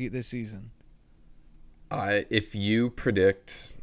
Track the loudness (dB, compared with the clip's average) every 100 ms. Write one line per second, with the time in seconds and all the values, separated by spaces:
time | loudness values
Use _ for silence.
0 | -6 -6 -6 -8 -8 -10 -14 -18 -20 -20
1 | _ -20 -20 -20 -20 -20 -20 -20 -8 -4
2 | 0 0 2 0 0 -2 2 2 2 0
3 | 0 6 6 4 -2 -10 -10 -12